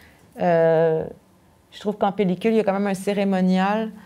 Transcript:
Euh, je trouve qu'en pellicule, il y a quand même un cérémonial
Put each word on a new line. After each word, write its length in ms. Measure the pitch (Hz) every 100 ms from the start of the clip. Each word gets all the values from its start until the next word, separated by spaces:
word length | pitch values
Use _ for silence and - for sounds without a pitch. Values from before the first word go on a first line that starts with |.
| - - - -
Euh, 640 | 180 165 165 160 165 160 156 - _ _ _ _ _
je 80 | -
trouve 160 | 202 208
qu'en 160 | 202
pellicule, 400 | 190 190 180 226
il 40 | 220
y 40 |
a 40 |
quand 80 | 190
même 140 | 190 202
un 80 |
cérémonial 960 | 190 196 202 196 190 185 185 190 214 220 -